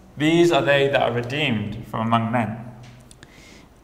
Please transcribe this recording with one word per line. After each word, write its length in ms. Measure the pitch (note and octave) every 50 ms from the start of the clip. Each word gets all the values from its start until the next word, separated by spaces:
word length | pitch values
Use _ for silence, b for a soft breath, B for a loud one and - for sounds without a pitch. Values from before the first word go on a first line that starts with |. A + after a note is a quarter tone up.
| - - - -
These 380 | D3 D#3 E3 E3+ - E3+ E3
are 80 | C#3 -
they 240 | C#3 C#3+ C#3 C#3 C#3
that 140 | C#3 B2+ A#2+
are 100 | A#2 A#2
redeemed 640 | A#2+ A#2 A#2 C3+ D3 D#3 C#3 A#2 G#2+ G#2 G2+ G2 - - -
from 240 | - A#2 A2+ A2+ A#2
among 180 | A#2 A2+ A2
men. 280 | A#2 B2 A#2 G#2 - - - - - - - - - - - - b b b b b b b b b b b b b -